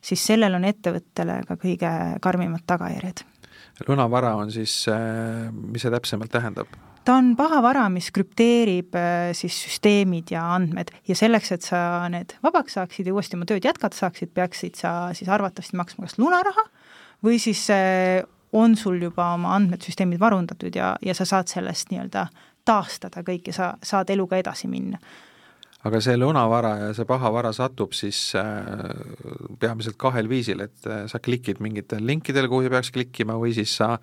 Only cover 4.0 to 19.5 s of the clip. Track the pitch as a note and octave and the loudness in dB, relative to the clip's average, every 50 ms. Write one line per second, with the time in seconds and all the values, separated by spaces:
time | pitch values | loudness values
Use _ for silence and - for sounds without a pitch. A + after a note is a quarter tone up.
4 | B2 A2+ A#2+ B2 B2 A#2 G#2+ G#2 G#2 G#2+ A2 A2+ A2 - - - - A2+ G#2+ A2+ | 4 4 4 2 2 2 2 0 -2 -4 -4 -4 -4 -4 -4 -2 0 0 0 0
5 | A2+ A2 A2 A2+ A2+ A2+ A2+ A2+ A2+ A2+ A2 G#2+ A2 G#2+ A2+ A#2 - B2 A#2 A#2+ | 0 -2 -4 -4 -4 -4 -4 -6 -6 -8 -8 -8 -8 -8 -6 -2 0 0 0 0
6 | - - A2+ G#2 A2 A2 - A#2+ A#2 A2 - - - - - - - - - - | -2 -2 -4 -4 -2 -2 -2 -2 -2 -2 -4 -6 -8 -8 -12 -20 -20 -20 -20 -2
7 | - B3 B3+ C4 B3 B3 A#3 B3 D4 D#4+ D#4+ C#4 A#3 A#3+ C4+ C#4 A3+ G3 F3+ F3+ | 2 4 6 8 8 6 6 4 4 4 4 4 4 4 4 4 2 2 0 -2
8 | - - - G3 F#3+ - _ - A#3 A#3 A#3+ A#3 A#3 G#3 F3+ F3+ F3+ - - F3 | -4 -2 0 0 0 0 _ 4 4 6 6 6 4 4 2 0 -2 -2 -2 0
9 | F3 F3 F3 F3 F3 F3 E3+ - - F3 - - - - - - - G#3 G#3 G3+ | 0 0 0 0 0 -2 -4 -4 -6 -6 -6 -6 -8 -8 -2 2 4 6 6 6
10 | G3 F#3 F3 E3 E3 - E3+ E3 E3+ E3+ F3+ F#3 F#3 D#3 F3 F3+ E3+ - - - | 4 2 0 -2 -4 -6 -6 -4 -2 0 0 2 0 0 -2 -4 -6 -8 -12 -8
11 | _ - F3+ - G#3+ A3+ A#3 G#3 - - F#3 F3 - - F#3 F3 F3 F3 F3 F3 | _ -2 0 4 4 4 4 4 2 0 -4 -6 -4 -2 -2 0 0 0 0 -2
12 | F3 F3 F3 F3 F3 - - - - D#4+ F#4 E4+ - - - G3 F#3 F3 - - | -2 -2 -4 -6 -8 -10 -6 -2 0 2 2 2 0 0 -4 -6 -6 -6 -6 -6
13 | F#3 F#3 F#3+ G3+ - - F#3 F3 F3 - G#3+ F#3 F#3 C4+ - - - G3+ - - | -4 -2 -2 -2 -2 -4 -6 -4 -2 -2 0 0 0 0 0 0 -2 -4 -2 -2
14 | G3 F3 - - F3+ - - F3+ F3+ F3+ - - F3+ E3+ - - - E3+ E3+ F3 | -2 -2 -2 -4 -10 -6 -2 -2 -2 -2 -4 -8 -10 -10 -8 -6 -4 -4 -4 -4
15 | F3 F3 F3 - F#3+ F3+ G3 G#3 G3 F3+ F#3 - D#3+ - - F3+ F3 - - - | -4 -6 -8 -6 -2 0 0 2 0 -2 -6 -10 -12 -8 -6 -6 -6 -6 -10 -14
16 | F#3 E3 - - A#3+ E4+ F4+ F4+ F#4 G4+ F#4+ A4 A4 - _ _ _ - - - | -14 -6 -2 0 2 2 4 2 2 0 0 0 -2 -2 _ _ _ -20 -20 -20
17 | - - _ _ G#3 A3 A#3+ A3+ - A3+ G3 - - - G3+ G3 F#3+ F#3+ F#3 F#3 | -20 -20 _ _ 2 2 2 2 2 0 -2 0 2 2 4 4 4 4 4 4
18 | F#3 F#3 F#3 F#3 - - _ _ _ _ - A3 A3+ A3+ A3 G#3+ - G3 F3+ F3 | 4 4 2 2 0 -2 _ _ _ _ 4 6 6 6 6 6 4 0 0 0
19 | F3 E3+ - F3+ F3 F3 F3 F3 F3 F3+ | -2 -2 -2 -2 0 0 0 0 0 2